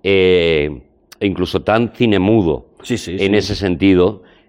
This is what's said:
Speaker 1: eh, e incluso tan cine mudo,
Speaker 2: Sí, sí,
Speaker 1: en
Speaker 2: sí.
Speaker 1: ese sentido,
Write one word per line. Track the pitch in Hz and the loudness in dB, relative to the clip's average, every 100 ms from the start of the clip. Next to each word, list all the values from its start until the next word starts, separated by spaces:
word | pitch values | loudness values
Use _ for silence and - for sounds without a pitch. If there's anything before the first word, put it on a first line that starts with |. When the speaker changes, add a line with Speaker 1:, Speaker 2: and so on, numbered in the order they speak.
Speaker 1:
eh, | 95 98 92 90 82 78 73 67 - _ _ - | 0 2 4 2 2 0 -2 -6 -18 _ _ -6
e | 104 | -4
incluso | 85 90 90 | -2 -4 -4
tan | - 110 117 | -2 0 -2
cine | - 113 98 | -2 0 2
mudo, | 92 113 85 67 - _ | 2 2 0 -4 -8 _
Speaker 2:
Sí, | - 117 | -8 -8
sí, | - | -6
Speaker 1:
en | 92 98 | -4 0
Speaker 2:
sí. | 104 | 0
Speaker 1:
ese | 95 92 | 0 -4
sentido, | 95 87 98 90 90 107 - _ | -4 0 2 4 2 -2 -12 _